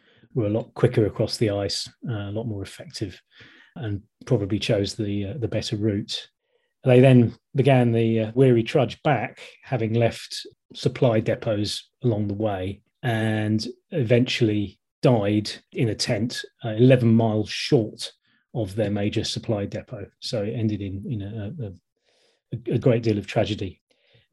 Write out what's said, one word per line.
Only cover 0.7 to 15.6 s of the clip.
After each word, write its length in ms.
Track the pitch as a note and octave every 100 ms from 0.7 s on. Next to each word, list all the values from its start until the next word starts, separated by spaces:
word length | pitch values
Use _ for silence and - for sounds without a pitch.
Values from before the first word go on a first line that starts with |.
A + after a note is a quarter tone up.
quicker 320 | - A#2 A#2 G#2
across 300 | - G#2+ -
the 140 | A2
ice, 380 | G2+ G2+ - - - G#3
uh, 180 | G#2+ G2+
a 40 |
lot 120 | G#2
more 180 | A2+ G2+
effective, 580 | F#2+ - - - G2 - _ _ - - _ -
and 260 | A2+ G2+ - _ -
probably 320 | A#2+ G2+ G#2
chose 360 | - G#2+ G2+
the, 320 | - G#2 G2+ G2
uh, 80 | -
the 100 | A2
better 280 | G#2+ - G#2+
route. 520 | A2 G2+ - - - _ _ _ _ _
They 160 | C3 B2
then 340 | C3+ B2+ A2+ - _
began 360 | C3+ B2+ B2+ A#2+
the, 300 | A2+ A2+ A2+
uh, 120 | A2
weary 280 | A#2+ C3 A#2
trudge 400 | A2+ D3+ B2 -
back, 380 | D#3 A#2+ A#2+ - - -
having 300 | - A#2+ A2
left 520 | A2+ A2+ - - - - _ _
supply 460 | - C3+ - B2 A2
depots 680 | - G#2+ - G#2 G2+ - - _
along 240 | B2 G#2+ G#2
the 60 |
way, 460 | G2+ G#2+ G2 F#2 G2 _ _
and 640 | B2 A2+ A2 G#2+ G#2+ G#2+ B2+ - _
eventually 880 | F3 A2 A#2+ B2+ - A2 G#2 G2 - _ _
died 480 | C#3 A#2 G2+ G#2+ G#2 -